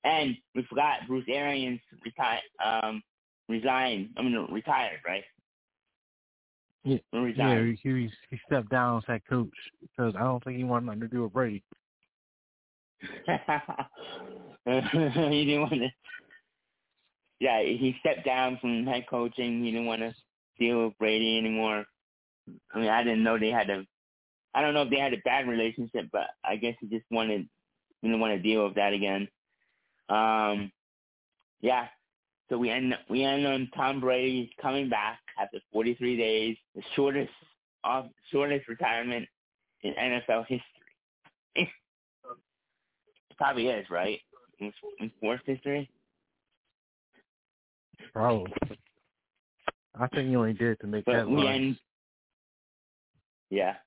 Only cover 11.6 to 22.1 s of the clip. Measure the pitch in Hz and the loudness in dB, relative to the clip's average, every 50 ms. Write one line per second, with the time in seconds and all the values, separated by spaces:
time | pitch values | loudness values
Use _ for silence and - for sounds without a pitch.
11.6 | _ _ - _ _ _ _ _ _ _ _ _ _ _ _ _ _ _ _ _ | _ _ -20 _ _ _ _ _ _ _ _ _ _ _ _ _ _ _ _ _
12.6 | _ _ _ _ _ _ _ _ - - - - - - 160 - - - 151 147 | _ _ _ _ _ _ _ _ -16 -16 -16 -10 -4 -4 -4 -2 0 -2 -2 -2
13.6 | - - - - 135 - _ - - - - - - - - - - - - - | -2 -6 -8 -8 -8 -10 _ -18 -16 -14 -14 -14 -14 -14 -16 -16 -18 -20 -20 -8
14.6 | _ 123 127 131 120 - - 160 160 143 123 156 160 147 147 147 151 143 147 147 | _ 2 2 2 2 2 2 2 2 4 4 2 2 4 4 2 4 2 2 2
15.6 | 151 151 160 131 117 131 - _ _ - - - - _ - - _ _ _ _ | 2 0 0 0 -2 -2 -4 _ _ -18 -18 -18 -20 _ -20 -20 _ _ _ _
16.6 | _ _ _ _ _ _ _ _ _ _ _ _ _ _ _ _ 120 131 117 110 | _ _ _ _ _ _ _ _ _ _ _ _ _ _ _ _ 2 2 4 4
17.6 | 101 73 110 117 131 131 127 - - 160 139 123 131 131 127 131 131 127 127 123 | 4 2 2 2 2 0 0 0 0 0 0 0 0 0 0 2 2 0 -2 -2
18.6 | - 120 120 113 120 131 127 123 120 - - 123 120 120 117 - 123 120 117 117 | -2 0 0 0 0 0 -2 -4 -4 -4 -2 -2 -2 -2 -2 -2 -2 -2 0 -2
19.6 | 120 117 113 117 117 117 113 113 113 117 117 - _ _ _ _ _ _ _ - | -2 -2 -2 -2 -2 -2 -2 -2 -4 -6 -8 -12 _ _ _ _ _ _ _ 0
20.6 | 117 117 120 117 113 110 101 _ 110 107 110 110 113 113 113 113 110 110 110 110 | 2 4 4 4 2 0 0 _ 2 2 4 4 2 2 2 2 2 0 0 0
21.6 | 110 110 107 107 107 - _ _ _ _ | 0 0 0 -2 -4 -8 _ _ _ _